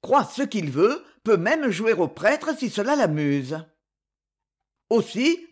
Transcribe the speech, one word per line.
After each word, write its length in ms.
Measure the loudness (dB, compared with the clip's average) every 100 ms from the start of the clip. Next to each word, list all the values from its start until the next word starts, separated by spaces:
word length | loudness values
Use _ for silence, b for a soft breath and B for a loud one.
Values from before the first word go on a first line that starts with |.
croit 240 | 0 2
ce 180 | 2 -2
qu'il 280 | -4 -4 -4
veut, 340 | 2 2 2 B B
peut 120 | 0 2
même 320 | 2 0 0
jouer 240 | -2 0
au 160 | 0 0
prêtre 480 | 0 0 0 -2 -4
si 140 | -4
cela 260 | -2 0 2
l'amuse ? 640 | 2 0 0 0 -2 -10 -14 _ _ _ _ _ _ _ _ _ _ _ -2
Aussi, 560 | 0 0 0 0 0 -2